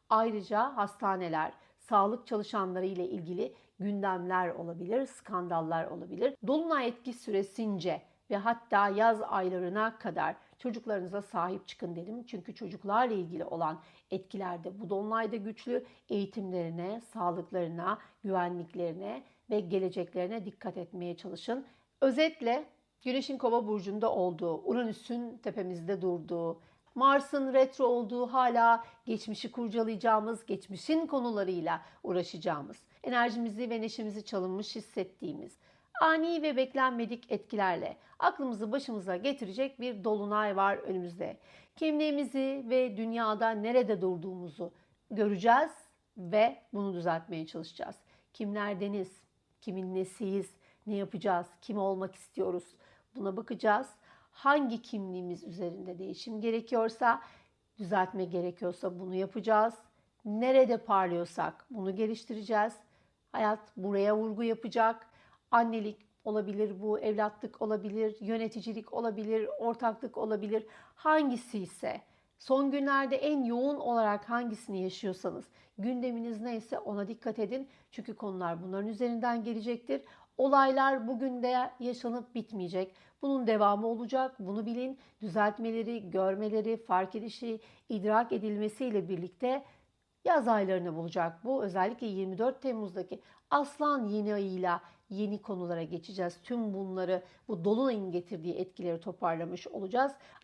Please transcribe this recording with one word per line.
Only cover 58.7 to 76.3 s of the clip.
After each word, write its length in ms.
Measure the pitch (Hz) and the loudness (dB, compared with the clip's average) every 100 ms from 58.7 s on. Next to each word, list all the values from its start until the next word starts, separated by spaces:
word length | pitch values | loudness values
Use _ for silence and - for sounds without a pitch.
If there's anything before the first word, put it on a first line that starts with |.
| 170 185 175 | -4 -6 -6
bunu 160 | 185 | -4
yapacağız. 600 | 185 196 208 220 214 226 233 - _ _ _ | -2 -2 -2 4 6 4 0 -16 _ _ _
Nerede 520 | 208 214 254 262 240 226 | -6 0 6 8 6 4
parlıyorsak 920 | 226 196 185 175 170 - 160 - - | 2 4 4 0 -2 -4 -4 -6 -12
bunu 260 | 226 190 190 | -6 -4 0
geliştireceğiz. 800 | 220 226 - 220 202 220 220 - _ _ _ _ _ | -2 -2 -8 -8 0 2 2 -2 _ _ _ _ _
Hayat 440 | - 214 214 - 196 | 0 2 0 -4 -6
buraya 400 | 190 202 202 214 | 0 2 4 2
vurgu 260 | 220 214 | 0 0
yapacak. 640 | 233 226 226 233 226 233 - _ _ _ _ | 0 -2 0 2 2 2 -8 _ _ _ _
Annelik 560 | 233 226 226 208 214 _ _ | 4 6 2 -4 -8 _ _
olabilir 560 | 220 214 196 202 208 190 | -2 -2 0 0 -2 -2
bu, 180 | 214 214 | -2 0
evlatlık 640 | 214 214 214 214 - - | 0 0 0 -2 -12 -6
olabilir, 540 | 214 214 208 214 214 214 | -2 -2 -2 -2 -2 -2
yöneticilik 720 | 202 226 220 220 214 214 - | -4 -2 -2 -6 -6 -8 -6
olabilir, 560 | - 233 208 214 220 214 587 | -2 -2 -2 0 0 0 -2
ortaklık 600 | 233 226 233 220 240 - | -2 0 0 -2 -6 -4
olabilir. 480 | 220 214 208 220 220 - - | -2 0 0 -2 -2 -12 -20
Hangisi 640 | - 311 311 277 240 - 208 | 0 4 6 4 0 -4 -6
ise, 420 | 175 - - - - _ _ _ | -6 -6 -6 -6 -10 _ _ _
son 320 | - 269 277 | 2 4 4
günlerde 460 | 285 277 277 269 262 | 2 2 2 2 2
en 280 | 285 294 | 2 2
yoğun 320 | 240 240 277 285 | 2 2 2 0
olarak 540 | 240 233 214 208 226 | 2 4 4 2 0
hangisini 520 | 240 240 214 - 190 | -2 0 -6 -6 -4
yaşıyorsanız, 640 | 185 185 202 180 - - - _ _ - | -4 -4 -4 -4 -4 -6 -10 _ _ -6
gündeminiz 640 | 220 254 247 233 233 | -4 -2 -2 -4 -4